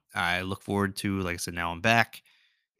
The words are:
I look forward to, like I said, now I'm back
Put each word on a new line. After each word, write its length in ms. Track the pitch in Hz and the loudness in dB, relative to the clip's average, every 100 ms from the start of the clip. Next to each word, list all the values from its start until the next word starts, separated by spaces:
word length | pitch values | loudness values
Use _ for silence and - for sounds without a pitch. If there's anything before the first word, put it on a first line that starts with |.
| _ | _
I 280 | 98 87 90 | -2 0 0
look 200 | 92 95 | -2 -6
forward 340 | - 101 98 98 | -2 0 0 0
to, 240 | 104 95 | -2 0
like 140 | 90 87 | -2 -4
I 20 | |
said, 160 | - | -6
now 180 | 87 85 | -4 -6
I'm 100 | 85 | -2
back 400 | 110 117 110 - _ _ _ _ _ | 2 4 4 -2 _ _ _ _ _